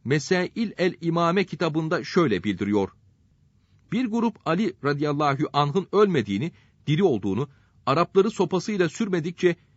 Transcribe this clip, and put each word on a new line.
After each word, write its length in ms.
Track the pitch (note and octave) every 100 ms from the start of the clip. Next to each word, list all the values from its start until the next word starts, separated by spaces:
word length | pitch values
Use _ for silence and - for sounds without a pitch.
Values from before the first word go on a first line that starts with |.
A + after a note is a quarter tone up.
Mesail 680 | A#2 D3 - F#3 F#3 - A3+ -
el-İmame 680 | F3+ - E3 E3 E3+ F#3+
kitabında 600 | F#3 D#3 E3 D#3 D#3+ D#3
şöyle 400 | - F#3 D3+ F#2
bildiriyor: 460 | G2+ F#2 G2+ G#2 F#2+ - _ _ _ _ _ _ _ _ _
"Bir 140 | A3+ B3+
grup 320 | A#3 A#3 - D3+
Ali 280 | E3+ G#3+ -
radıyallahu 640 | C#3 C#3+ D3 C#3+ D3 C3 D3+
anh'ın 340 | C#3+ C#3+ F#3 F3
ölmediğini, 600 | G3 G#3 D#3 G2+ G2 E3 - _ _ -
diri 160 | D#3
olduğunu, 460 | F#3+ A2 G2+ F#2+ D3 _ _ _ -
Arapları 440 | D3 E3+ G3 G#3
sopasıyla 580 | - F3 F#3 - G3+ E3+
sürmedikçe, 680 | - A3 F3+ D#3+ - F3+ E3 _